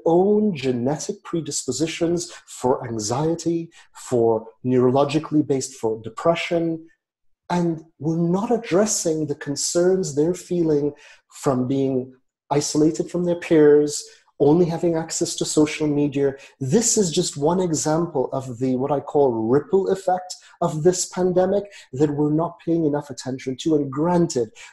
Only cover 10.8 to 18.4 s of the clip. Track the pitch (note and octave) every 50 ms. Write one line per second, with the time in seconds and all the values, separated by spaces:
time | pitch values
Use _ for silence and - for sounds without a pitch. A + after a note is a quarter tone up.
10.8 | D3 C#3+ C#3+ - - - - _ _ _ - - - D3 B2+ B2+ B2+ B2 C3+ C#3
11.8 | C3+ C3+ C3+ B2+ B2+ C3 - _ _ _ _ _ _ - D3 D3 C#3+ - - D3+
12.8 | D3+ D#3+ D#3+ - F3 - - F3 F3 F3 E3+ F3 - - E3 D#3 D3+ D3 D3 D3
13.8 | D3 D3 - - - - - _ _ _ _ - C#3 C#3+ D#3 F3+ F3+ D#3+ E3 E3
14.8 | F3+ E3+ E3 D#3+ E3 - - - E3+ - - - E3 - - D#3 D3+ D3+ - -
15.8 | D#3 D3+ C#3+ D3 D3 C#3+ C3+ C#3 C#3 C3+ C3+ - - - _ - C3+ B2+ E3 A#3
16.8 | A3 - - A3 G3 E3 D3 F3+ E3+ - - C#3+ C#3+ D#3+ F3+ F#3+ F#3 E3+ D3+ D3
17.8 | - D3+ D#3 E3 E3+ E3+ - C3 B2 - C3+ C3+